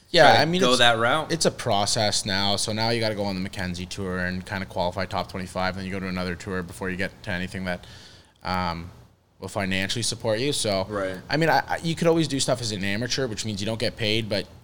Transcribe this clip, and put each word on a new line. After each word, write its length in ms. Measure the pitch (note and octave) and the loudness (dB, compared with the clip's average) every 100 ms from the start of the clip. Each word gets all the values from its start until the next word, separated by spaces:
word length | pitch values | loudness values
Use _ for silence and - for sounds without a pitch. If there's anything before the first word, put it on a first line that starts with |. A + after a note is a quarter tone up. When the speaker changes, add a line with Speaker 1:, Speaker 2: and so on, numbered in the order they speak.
| - | 0
Speaker 1:
Yeah, 140 | E3+ | 8
Speaker 2:
try 120 | C#3+ A2+ | 8 8
to 40 | |
Speaker 1:
I 40 | D3+ | 6
mean, 160 | F3+ | 4
Speaker 2:
go 80 | B2+ | 4
Speaker 1:
it's, 80 | B2 | 6
Speaker 2:
that 180 | A#2+ A2+ | 6 6
route? 340 | A#2 D#3 D3 | 4 2 0
Speaker 1:
it's 140 | D#3+ C3+ | 0 0
a 60 | |
process 760 | - B2 G2+ G#2 B2 G#2 - G#2+ | 0 0 2 2 2 2 0 0
now. 300 | F#2+ G2+ G2+ | 0 0 0
So 180 | - | -2
now 160 | G#2+ A2+ | 0 0
you 100 | A#2 | 2
gotta 160 | A2 G2+ | 0 0
go 80 | G2+ | -2
on 100 | F#2 | -2
the 60 | |
Mackenzie 440 | F#2+ - F2+ F2 F#2 | -6 -4 -6 -4 -8
Tour 320 | - F#2+ F#2 | -6 -4 -2
and 260 | F2+ F#2 F#2 | -2 -4 -6
kinda 200 | G2 F#2+ | -6 -6
qualify 400 | F#2+ F2 G2 F#2 | -2 -2 -2 -4
top 240 | F#2+ F2 | -4 -4
twenty-five, 440 | G2 F#2 F#2+ F#2 F#2 | -8 -8 -2 -2 -2
then 100 | F#2 | -6
you 60 | |
go 80 | F#2+ | -6
to 80 | F#2 | -4
another 280 | F#2 F2+ E2+ | -4 -4 -6
tour 280 | G2+ F#2 | -6 -6
before 260 | F2 G2 F#2+ | -6 -8 -6
you 80 | F2+ | -4
get 140 | G2 - | -6 -6
to 80 | - | -8
anything 340 | F2+ F#2 G2 F#2 | -6 -6 -6 -6
that, 200 | F2 - - - - - _ | -6 -8 -20 -20 -20 -20 _
um, 460 | F2+ F#2 F2 E2+ E2+ - - _ _ - | -4 -2 -2 -4 -10 -16 -20 _ _ -16
will 80 | F#2+ | -8
financially 540 | A2 F#2+ F#2+ F#2+ A#2+ | -4 -2 0 -2 -2
support 360 | G#2+ A2+ A2+ G#2+ | -4 -4 -2 0
you. 140 | C#3 | 0
So, 320 | C3 G#2+ F#2+ F#2+ | -2 0 -2 -2
Speaker 2:
Right. 280 | G#2 F#2+ F#2 - | -4 -4 -6 -4
Speaker 1:
I 60 | C#3+ | 0
mean, 120 | D#3+ | 4
I, 140 | C3 - | 4 2
I, 100 | E2+ | -2
you 120 | E3 D#3 | -2 2
could 120 | E3+ | 4
always 200 | E3 D#3 | 4 2
do 100 | C#3 | 0
stuff 220 | C3+ B2 | 0 0
as 100 | A#2 | -2
an 120 | G#2 | -4
amateur, 440 | G2 G#2 B2 - B2+ | -2 -2 -2 -2 -4
which 160 | G#2 A2 | -4 -6
means 140 | G2+ | -4
you 60 | G#2 | -4
don't 140 | A2 | -2
get 180 | A2 - | -2 0
paid, 320 | G#2+ A2 A2 | 0 2 0
but 160 | G2+ - - | -4 -4 -12